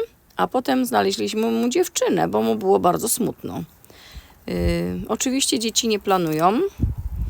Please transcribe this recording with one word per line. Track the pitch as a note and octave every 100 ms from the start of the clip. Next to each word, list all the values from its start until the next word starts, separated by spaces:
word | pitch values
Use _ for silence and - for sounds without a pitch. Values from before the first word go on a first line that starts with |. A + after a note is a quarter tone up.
| A#4 _ _ -
a | F#3
potem | B3+ C4 C4 A#3+
znaleźliśmy | A3+ G3 G3+ G#3 G#3+ A3+
mu | A3+ A#3+
dziewczynę, | E4 F#4 - B4 F#3+ E3+
bo | G#3+
mu | A3+ A3
było | G3 G3+
bardzo | F3+ E3+ A3+
smutno. | - G3+ - - G2 E3+ - - - - - - - -
Yy, | F3+ F3 E3+ F3 F3+ F#3+
oczywiście | A3+ B3+ C4+ - C4
dzieci | A3+ - A#3
nie | G#3
planują. | G3+ F#3+ D#3+ D#3 F3 A#3 G4 - - - - -